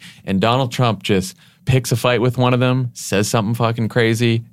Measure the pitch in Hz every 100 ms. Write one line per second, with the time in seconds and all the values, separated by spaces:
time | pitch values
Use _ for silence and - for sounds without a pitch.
0 | - - - 98 107 123 127 - 123 104
1 | - 98 92 - - _ - 131 120 123
2 | 127 120 123 123 123 127 127 127 123 -
3 | - 95 104 120 104 117 113 117 110 123
4 | 113 113 120 113 113